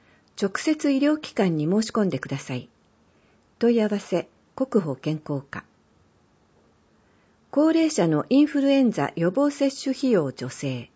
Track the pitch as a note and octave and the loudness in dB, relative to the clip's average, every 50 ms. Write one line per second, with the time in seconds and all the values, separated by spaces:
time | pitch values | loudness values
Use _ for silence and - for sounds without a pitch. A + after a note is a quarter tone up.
0 | _ _ _ _ _ _ _ - G3 F#3+ - - - D#4 D#4 D#4 - C#4+ C4+ C4+ | _ _ _ _ _ _ _ -4 -4 -4 -4 -2 0 0 0 0 0 0 2 2
1 | C#4+ D4 D4+ D4+ - - - A#3+ G3 F3 E3 D3+ D3 E3 F#3+ A3 A3 - - A3 | 2 2 0 0 -4 -8 -2 0 0 2 2 0 0 0 0 0 -2 -2 -2 0
2 | G3+ F3 C#3+ C3 - - C3+ C#3 - - B2+ B2 - - _ _ _ _ _ _ | 0 0 -2 -4 -6 -6 -8 -8 -6 -8 -8 -8 -8 -12 _ _ _ _ _ _
3 | _ _ _ _ _ _ _ _ _ _ _ - A3+ A#3+ A#3 A3+ G#3+ G3+ G#3 G3+ | _ _ _ _ _ _ _ _ _ _ _ 0 0 2 2 2 2 0 -2 -4
4 | - - F#3+ E3+ - _ _ _ _ _ _ - C4 C4 - G3+ D#3+ D3+ C3 - | -4 -2 -4 -4 -4 _ _ _ _ _ _ -6 -6 0 0 0 0 0 -6 -6
5 | - D3+ D#3 D3+ - - D3 C3+ C#3+ _ - - - _ _ _ _ _ _ _ | -4 -4 -6 -4 -6 -6 -6 -6 -6 _ -16 -16 -16 _ _ _ _ _ _ _
6 | _ _ _ _ _ _ _ _ _ _ _ _ _ _ _ _ _ _ _ _ | _ _ _ _ _ _ _ _ _ _ _ _ _ _ _ _ _ _ _ _
7 | _ _ _ _ _ _ _ _ _ _ - C#4 D#4 D#4+ D#4+ E4 D#4+ D#4 - G#3+ | _ _ _ _ _ _ _ _ _ _ 0 2 2 4 4 2 2 2 2 0
8 | E3+ E3 D3+ D3+ - - B3+ C#4+ D4+ D4+ - C#4 C4+ C#4 C#4 C4+ B3+ A3 - D3+ | 0 2 2 0 0 2 4 4 4 4 2 0 2 4 4 4 4 2 2 0
9 | C#3 - - E3 E3 F3+ F#3+ C4+ C#4+ C#4+ C#4+ - C#4 C4+ C4+ - - C4+ B3+ - | -4 -4 -2 0 -2 0 2 2 0 0 0 0 -2 -2 -2 -4 -6 -6 -4 -2
10 | C4+ B3+ A3 F3 C#3+ C3 - - - B2+ - - D3+ C3+ B2+ A#2+ - _ _ | 0 2 2 2 2 -2 -6 -8 -10 -10 -8 -6 -6 -6 -6 -6 -10 _ _